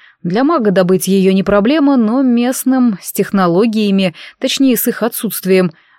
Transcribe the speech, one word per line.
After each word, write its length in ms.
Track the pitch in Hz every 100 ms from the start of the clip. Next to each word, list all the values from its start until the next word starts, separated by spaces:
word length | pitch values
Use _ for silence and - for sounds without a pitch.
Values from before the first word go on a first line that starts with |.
| - _
Для 200 | 175 190
мага 280 | 277 339 214
добыть 360 | 190 180 185 185
её 260 | 196 185
не 100 | 190
проблема, 520 | 190 202 208 311 285 277
но 260 | 214 247
местным 760 | 269 240 240 254 - 262 247 190
с 100 | -
технологиями, 1040 | - 196 196 185 170 233 220 208 196 185 165 - -
точнее 380 | 262 - 269 233
с 100 | -
их 160 | -
отсутствием, 680 | 220 - 220 - 180 190 185 - _